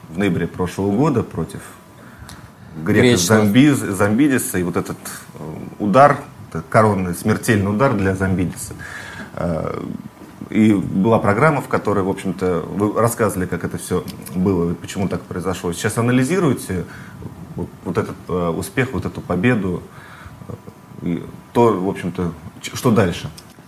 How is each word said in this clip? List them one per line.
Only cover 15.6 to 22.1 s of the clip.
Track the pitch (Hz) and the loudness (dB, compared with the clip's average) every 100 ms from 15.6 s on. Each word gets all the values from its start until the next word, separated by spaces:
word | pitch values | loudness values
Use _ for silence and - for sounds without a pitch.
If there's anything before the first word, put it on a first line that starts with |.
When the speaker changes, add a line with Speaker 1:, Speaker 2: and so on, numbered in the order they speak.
| 90 | -6
Speaker 1:
Сейчас | 85 107 120 | -4 -2 0
анализируете | 120 127 131 185 160 - - 90 - - - - - - - - | 2 2 2 2 2 0 -2 -6 -6 -12 -18 -16 -14 -14 -12 -8
вот, | 82 - | -8 -8
вот | - 87 | -6 -4
этот, | 87 - - | -4 -6 -6
э, | 90 87 | -2 -2
успех, | 82 90 - 127 | -4 -4 -4 -4
вот | - 92 | -4 -6
эту | - | -6
победу, | - 90 120 117 92 82 - - - - - - - | -4 0 2 2 0 -6 -8 -18 -20 -20 -20 -18 -16
э, | - - - - - | -16 -16 -20 -20 -8
и | 87 82 - - - | -4 -4 -6 -16 -2
то, | 123 117 | 4 4
в | 95 95 | 4 0
общем-то, | 90 92 | -2 -4